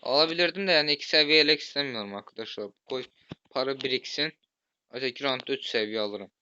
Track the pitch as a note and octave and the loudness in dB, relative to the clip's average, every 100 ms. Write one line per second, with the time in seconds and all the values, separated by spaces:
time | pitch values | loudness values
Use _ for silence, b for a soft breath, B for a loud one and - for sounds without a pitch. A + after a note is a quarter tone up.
0 | - C3+ E3 E3 F3 E3+ G3 E3 D3 D3 | 2 2 4 2 0 0 2 2 4 -2
1 | - D#3+ D3 D#3 D3 D3+ - - C#3+ A#2 | 2 2 6 6 6 2 0 -4 -4 -4
2 | G2+ G2+ - - A2 - G#2 _ _ C3 | -6 -8 -10 -12 -10 -8 -10 _ _ -8
3 | A#2+ _ B - _ - C3 C3+ C3 B2+ | -8 _ B -18 _ -2 -2 -2 -2 -2
4 | - - D3+ - _ _ _ _ _ A#2+ | -4 -4 -4 -6 _ _ _ _ _ -6
5 | C3 B2 C#3 B2+ - C#3 - A#2+ G#2+ A2 | -6 -2 -2 -2 -2 -4 -2 -2 -2 -2
6 | G#2 G2+ G2 _ | -4 -6 -12 _